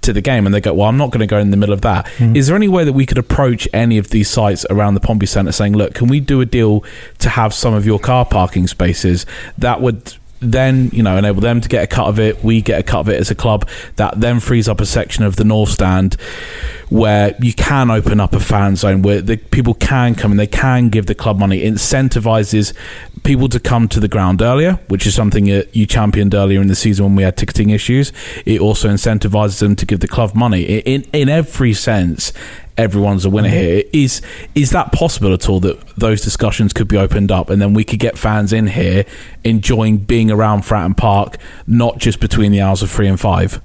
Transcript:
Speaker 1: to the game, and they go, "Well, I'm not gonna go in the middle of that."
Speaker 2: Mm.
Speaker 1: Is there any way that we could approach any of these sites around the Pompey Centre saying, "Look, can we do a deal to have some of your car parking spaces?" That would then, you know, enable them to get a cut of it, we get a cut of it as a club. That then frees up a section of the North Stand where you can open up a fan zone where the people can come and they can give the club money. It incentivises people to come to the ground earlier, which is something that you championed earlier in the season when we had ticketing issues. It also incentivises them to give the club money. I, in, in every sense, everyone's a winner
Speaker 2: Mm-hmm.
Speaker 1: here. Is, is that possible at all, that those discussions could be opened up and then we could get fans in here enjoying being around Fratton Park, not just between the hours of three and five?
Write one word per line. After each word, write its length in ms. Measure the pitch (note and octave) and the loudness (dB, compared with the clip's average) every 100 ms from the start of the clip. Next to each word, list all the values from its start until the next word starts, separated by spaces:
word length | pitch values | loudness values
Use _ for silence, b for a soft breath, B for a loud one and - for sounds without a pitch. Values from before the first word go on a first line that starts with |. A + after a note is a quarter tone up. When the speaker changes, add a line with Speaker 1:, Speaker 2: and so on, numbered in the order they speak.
Speaker 1:
to 100 | - | 0
the 80 | G#2 | -2
game, 240 | A#2+ B2+ | 0 0
and 100 | G2+ | 2
they 60 | G2+ | 0
go, 140 | G#2 | 0
"Well, 160 | E2+ G#2 | 0 2
I'm 80 | B2+ | 2
not 120 | C#3+ | 0
gonna 160 | A#2+ G#2+ | 0 0
go 120 | G#2 | 0
in 120 | G2+ | 2
the 60 | G2 | 2
middle 160 | G2+ | 2
of 80 | G2 | 0
that." 240 | A2+ F#2+ - B | 0 0 -4 B
Speaker 2:
Mm. 180 | A#2 B2 | 2 4
Speaker 1:
Is 120 | C3+ | 2
there 80 | F#3 | 2
any 120 | G#3+ | 2
way 160 | F#3 | 2
that 80 | D#3 | 2
we 140 | C3+ C3 | 2 2
could 100 | - | 0
approach 500 | B2 - C3+ A#2 - | 0 0 2 0 -2
any 240 | G#2+ A#2 A2 | 0 2 2
of 140 | G2 | 2
these 180 | A2 G#2+ | 0 0
sites 380 | - G#2 F#2 - | 0 0 0 -2
around 240 | G2 G#2 | 0 2
the 80 | G2 | 2
Pompey 240 | - G#2+ | 0 0
Centre 280 | G2 - F#2+ | 0 0 -2
saying, 200 | - G#2 | 0 0
"Look, 200 | G#2 G2+ | 2 0
can 120 | - A#2+ | 0 2
we 120 | C#3 | 2
do 220 | C#3 C3+ | 2 0
a 20 | |
deal 400 | B2 B2 A2 G#2 B B B - | 2 2 2 2 B B B -4
to 100 | B2+ | -2
have 240 | A#2+ A2 | 0 -2
some 180 | - B2 | 0 0
of 140 | G#2+ G2+ | 0 0
your 120 | G#2 | 0
car 280 | - B2+ A#2+ | 2 0 2
parking 400 | G2+ F2+ - F2+ | 2 0 0 -2
spaces?" 580 | - F2+ E2+ F#2+ F2 - B B - | 0 -2 0 0 0 -4 B B -4
That 240 | A#2+ A#2+ | -2 0
would 320 | B2+ A2 - - - - | -2 -2 -10 -20 -20 -6
then, 460 | B2 A#2+ C3 C3 B2+ | -2 2 2 2 0
you 120 | A2+ | 2
know, 120 | G#2+ F#2 | 2 2
enable 240 | G#2 F#2+ | 2 2
them 200 | A#2 A#2+ | 0 0
to 80 | A2 | 0
get 160 | - | -2
a 20 | E2 | 0
cut 220 | - D#2+ | 0 0
of 100 | G#2+ | 2
it, 240 | A2 A2 | 0 0
we 180 | A2 A2+ | 0 0
get 200 | G#2 E2+ | 0 -2
a 20 | |
cut 160 | F#2+ F#2 | -2 -2
of 100 | F2 | 0
it 100 | F#2 | -2
as 100 | G2+ | -2
a 40 | |
club. 300 | G#2+ A#2 G#2+ - B B | -2 0 0 -2 B B
That 260 | - G#2+ G2+ | -4 -4 0
then 200 | A#2 A#2+ | 0 0
frees 280 | - B2 A2 | 0 0 0
up 120 | G2+ | -2
a 60 | G#2 | -2
section 360 | - F#2+ - | -2 -4 -2
of 140 | G#2 G2 | 0 2
the 80 | |
North 260 | G#2+ G#2+ G#2 | 2 2 0
Stand 460 | - F#2+ F#2 F#2+ - B B B B B B B | 0 0 2 0 -2 B B B B B B B
where 460 | A2 A2+ G#2 G#2 - | 0 2 2 2 0
you 120 | A#2+ | -2
can 360 | - - C#3 B2 | 0 0 2 2
open 300 | A2 G2+ G#2 | 2 2 2
up 140 | F#2+ | 2
a 60 | G#2+ | 0
fan 360 | - G#2 G2+ F#2+ | 0 0 2 0
zone 260 | G2+ F#2+ | 2 2
where 200 | G2 G2+ | 2 0
the 140 | F#2+ A2+ | -2 -4
people 360 | - - B2 | -2 0 0
can 400 | A2+ - C3 B2 | 0 0 0 0
come 160 | A#2 G#2 | 0 0
and 60 | G#2 | 2
they 60 | G#2 | 0
can 400 | - C3 B2 A#2+ | 0 2 2 2
give 160 | G#2+ F#2+ | 2 -2
the 80 | |
club 240 | G#2 A2+ G2+ | -2 -2 0
money. 240 | G2+ F#2+ | 0 0
It 100 | G#2+ | 0
incentivises 1000 | G#2+ - C3+ C3 A#2+ A2+ A2 G2+ A2 G2+ - B B B - | -2 -2 0 2 0 0 0 0 0 -2 -6 B B B -6
people 260 | - C3+ B2+ | 0 2 2
to 120 | - | -2
come 280 | - A#2+ A2+ | 0 0 2
to 120 | - | 0
the 80 | G#2 | 0
ground 340 | A2 F#2 F#2 | 0 0 2
earlier, 360 | A2+ C3 E3 F#3 - | 2 2 2 0 -2
which 180 | F#2+ G#2+ | -2 0
is 80 | |
something 320 | G2 G#2+ G#2+ G2+ | 0 2 2 2
that 280 | G2 F#2+ | 0 0
you 120 | B2 G#2 | -2 0
championed 480 | A#2+ G#2+ G#2 G2+ | 0 0 2 2
earlier 260 | G2+ G2 G2 | 2 2 2
in 60 | G2 | 2
the 60 | |
season 300 | F#2 A2 G2 G2 | 0 0 2 2
when 80 | |
we 80 | G2 | 2
had 140 | F#2+ - | 2 0
ticketing 340 | - - G#2 | -4 0 2
issues. 420 | G#2 - B2 C#3+ - B B | 0 0 0 0 -6 B B
It 160 | - G#2 | -2 0
also 280 | G#2 G#2 G#2+ | 2 0 0
incentivises 720 | G2+ - G#2+ G#2+ G#2 G#2 F#2+ | 0 0 0 0 0 0 0
them 160 | G#2 G2+ | 0 0
to 100 | - | 0
give 140 | G2 | -2
the 80 | F#2+ | -2
club 260 | - A2 | -2 -2
money. 300 | G#2 A#2+ F#2 F2 | 0 0 0 0
I, 120 | G#2+ | -2
in, 240 | B2 C3+ C3+ | -2 -4 -2
in 140 | D3+ C3+ | -2 2
every 420 | D#3 D#3 - B2+ | 0 -2 0 0
sense, 600 | G#2 - G#2+ F2+ D#2+ - - B B B - | 0 0 0 0 -2 -8 -10 B B B -2
everyone's 480 | A2 G2 G2+ G2 | 0 2 0 0
a 60 | F#2+ | 0
winner 180 | G2+ G#2+ | 0 2
Speaker 2:
Mm-hmm. 80 | E3 | 2
Speaker 1:
here. 260 | F2+ F#2+ - | 2 0 0
Is, 280 | D#3 C3+ - B B B | 0 0 -2 B B B
is 160 | - C3+ | -2 0
that 200 | F3+ - | 0 0
possible 400 | - E3 - G2+ | 0 0 0 0
at 160 | F#2+ - | 0 0
all, 120 | F#2+ | 0
that 180 | F#2 - - - | 0 -4 -10 -4
those 240 | A2+ G#2+ | -2 0
discussions 520 | - - A2 - G#2 | -2 -2 -2 0 0
could 140 | - G#2+ | 0 0
be 80 | G#2 | 0
opened 320 | F#2+ G#2+ G2+ | 2 0 0
up 160 | F#2+ - | 0 0
and 120 | G2+ | 0
then 100 | G2+ | 2
we 100 | G#2+ | 2
could 160 | G#2+ G#2+ | 0 -2
get 180 | A#2 - | -2 -2
fans 340 | A2 G#2+ G2+ | -2 0 0
in 140 | A2+ G#2+ | 0 0
here 380 | G#2+ F2+ F#2 G#2 B B B | 0 0 0 -2 B B B
enjoying 520 | A2+ A2+ G2+ A#2 A2 G#2+ | -2 0 0 0 2 0
being 320 | G2+ A#2+ A2 | 0 0 2
around 320 | G#2+ G#2+ G#2 | 2 2 0
Fratton 340 | G2 G#2+ F2 G2 | -2 -2 0 0
Park, 420 | A2 G2+ G2+ - B B - | 2 0 -2 -8 B B 0
not 320 | A#2 A#2 - | 2 2 0
just 220 | A#2+ G#2 | -2 0
between 320 | G#2+ - G#2 | 0 2 2
the 80 | G2+ | 2
hours 220 | G2 F#2+ | 2 0
of 80 | G2 | -2
three 180 | - G2+ | 0 0
and 100 | F#2+ | 0
five? 400 | G#2+ F2+ F#2 - | 0 0 -2 -4